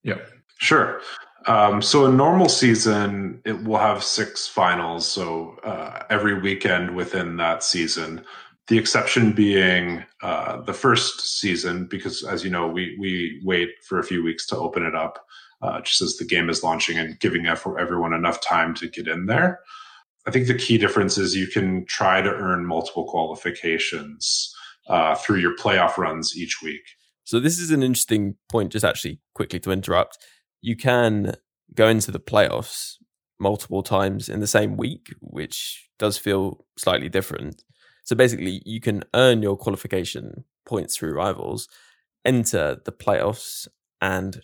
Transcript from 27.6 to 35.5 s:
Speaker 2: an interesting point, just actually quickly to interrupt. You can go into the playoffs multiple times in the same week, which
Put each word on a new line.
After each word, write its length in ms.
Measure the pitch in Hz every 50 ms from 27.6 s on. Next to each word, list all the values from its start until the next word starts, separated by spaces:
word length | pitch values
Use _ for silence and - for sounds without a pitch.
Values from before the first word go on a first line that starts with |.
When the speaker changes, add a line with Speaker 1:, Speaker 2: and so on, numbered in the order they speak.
| 175 160
Speaker 2:
an 140 | 156 143 131
interesting 520 | 127 123 - - - 113 107 101 98 98 _ _ _
point, 220 | - 113 101 87
just 120 | - 107 -
actually 360 | 85 - - - - - - _ _ _
quickly 240 | - 107 - - 87
to 120 | - 92
interrupt. 460 | 95 98 95 - 90 90 - - - _ - - _ _ _ _ _ _
You 140 | - 113 113
can 600 | 113 - 135 123 120 120 113 107 104 98 98 113 - _ _ _ _ _ _ -
go 120 | - 110
into 220 | 113 113 110 104 -
the 100 | 95 -
playoffs 760 | - - 107 104 98 - - - - - - - - - - _ _ _ _ _ _ _ _ _
multiple 440 | 101 98 104 101 - - 92 98 95
times 440 | - 110 95 98 98 98 87 -
in 120 | - - 107
the 80 | 104
same 300 | 98 - 113 104 104 101
week, 360 | 101 - 131 165 - _ - - _
which 720 | - - - 73 76 -